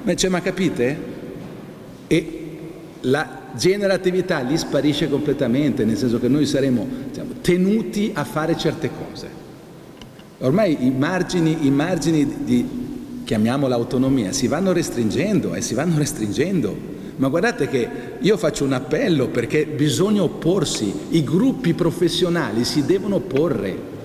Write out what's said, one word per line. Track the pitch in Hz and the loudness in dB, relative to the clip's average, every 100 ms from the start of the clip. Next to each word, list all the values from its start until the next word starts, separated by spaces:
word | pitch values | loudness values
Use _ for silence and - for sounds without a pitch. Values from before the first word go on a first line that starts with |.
Ma, | - 175 | 0 0
cioè, | 190 | 2
ma | 180 | 2
capite? | 190 185 185 - 120 160 - - - - - - - - - - - | 0 0 0 2 0 0 -8 -10 -12 -12 -14 -14 -16 -16 -18 -18 0
E | 160 - - - - - - - - | 0 0 -10 -12 -12 -14 -14 -18 -6
la | 127 139 151 - - 127 | 0 0 0 -8 -12 0
generatività | 165 202 196 185 185 185 180 160 | 2 2 2 2 2 0 0 0
lì | 123 156 | 0 -2
sparisce | - 147 143 143 156 | 0 2 2 2 0
completamente, | 135 147 135 127 123 151 107 107 | 0 0 0 2 2 2 2 0
nel | 113 | 2
senso | 127 120 | 0 2
che | 123 | 2
noi | 143 143 | 2 2
saremo, | 139 135 123 87 - - | 2 2 2 0 -6 -8
diciamo, | - - - | -10 -10 -4
tenuti | - 180 185 220 - 208 214 | 0 2 4 2 0 -2 -2
a | 151 143 | -2 -4
fare | 156 160 160 | -2 0 0
certe | 160 127 123 | 0 -2 -6
cose. | - - - - - - - - - - - - - - - | -6 -12 -12 -14 -16 -18 -20 -20 -20 -20 -20 -20 -20 -20 -2
Ormai | 131 170 208 143 123 | 2 4 4 4 2
i | |
margini, | 131 147 185 - 180 160 156 143 | 2 0 0 0 2 2 2 2
i | |
margini | 139 165 180 160 160 139 - | 2 2 0 2 2 2 0
di, | 139 123 - - - - - - | 0 2 2 -4 -8 -10 -12 -12
chiamiamola | - 110 110 135 135 123 | -4 0 2 2 2 0
autonomia, | 117 127 135 135 95 | 0 0 2 2 0
si | 87 120 | 0 0
vanno | 143 190 | 2 2
restringendo, | 175 156 - 110 92 190 196 92 | 2 0 0 0 0 2 2 0
e | 85 | -4
si | 92 | -2
vanno | 113 170 156 | -2 2 2
restringendo. | 147 - 107 98 165 190 104 85 - - - - | 0 -2 -4 0 0 0 -2 -4 -10 -12 -12 -2
Ma | 135 | 0
guardate | 160 220 - 139 | 2 0 0 0
che | 135 110 - - - | 0 -2 -4 -10 -2
io | 180 208 | 2 2
faccio | 160 - 139 | 2 0 0
un | |
appello, | 127 - 151 247 156 117 | 0 0 0 2 2 2
perché | 123 123 151 151 | 0 0 0 0
bisogna | 139 147 123 196 208 | 0 0 2 2 4
opporsi, | 160 - 156 196 - - 101 - - | 2 0 0 2 0 0 -2 -2 0
i | 165 | 0
gruppi | 131 170 262 - 165 | 2 2 2 2 0
professionali | 165 165 - 175 - 175 170 131 107 120 | 2 0 2 0 2 0 0 0 0 0
si | 151 131 | 0 2
devono | 190 202 190 | 2 2 -2
opporre. | - 135 160 120 98 85 - - | 0 0 2 0 -2 -4 -8 -12